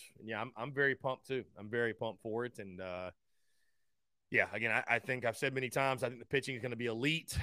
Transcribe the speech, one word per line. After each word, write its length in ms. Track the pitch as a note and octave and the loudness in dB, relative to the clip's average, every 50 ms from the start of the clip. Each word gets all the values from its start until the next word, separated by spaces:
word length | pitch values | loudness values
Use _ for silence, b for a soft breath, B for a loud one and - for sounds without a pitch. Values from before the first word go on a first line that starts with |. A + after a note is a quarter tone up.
| - - - - | -14 -16 -18 -14
And 80 | - A2 | -6 -4
yeah, 140 | A2+ G#2 | -2 -2
I'm, 100 | A#2 B2+ - | -2 -4 -2
I'm 160 | A2 A#2+ C#3+ | -4 -4 -2
very 240 | C#3 C3+ C#3+ C#3 C3 | 2 4 4 4 4
pumped 320 | - - C3+ C3 - - - | 2 0 -2 -2 -2 -4 -4
too. 160 | C3+ B2+ G2 - - F#2 | -2 -2 -2 -4 -12 -12
I'm 100 | G#2 G#2 | -6 0
very 240 | A2+ A#2+ A#2+ A2+ G#2+ | 2 2 2 2 0
pumped 280 | - A#2 A2+ G2 - | -2 -4 -4 -4 -6
for 240 | - A2+ G#2+ A#2 B2 | -6 -4 -2 -2 -2
it. 140 | A#2+ A#2+ A2+ | -4 -6 -10
And, 200 | G2+ F#2+ F2+ F2+ | -12 -10 -8 -8
uh, 300 | F#2 F#2 F2+ F2+ F#2 F2+ - _ _ _ _ _ _ _ _ _ _ _ _ _ _ _ _ _ _ _ _ _ _ - | -6 -6 -6 -6 -6 -8 -10 _ _ _ _ _ _ _ _ _ _ _ _ _ _ _ _ _ _ _ _ _ _ 0
yeah, 160 | - A2 F#2 - G2+ | 4 4 4 4 2
again, 180 | A2 A2+ A2+ | -2 0 2
I, 240 | G#2+ B2 - - A#2 | 2 2 2 2 2
I 40 | A#2 | 2
think 260 | - - B2+ B2 A#2 | 2 0 -4 0 0
I've 120 | A#2 A2 - | -2 0 0
said 160 | D3 C3+ C3 | 0 0 0
many 160 | C3 C3 A#2+ | 0 -2 0
times, 340 | - C#3+ C3+ C3+ C3 A#2+ B2+ | 0 2 2 2 2 2 0
I 60 | A#2+ | -2
think 100 | B2+ A#2 | -2 -6
the 60 | A#2 | -8
pitching 300 | - - C3 - - C3 | 0 0 0 0 0 -4
is 60 | A#2 | -4
gonna 140 | A2 B2 A#2+ | -2 -4 -2
be 120 | A2+ A#2+ A#2 | -2 0 0
elite. 500 | A2 A2+ B2+ D3+ D#3+ E3 - - - - | 0 2 2 2 2 2 -2 -2 -4 -2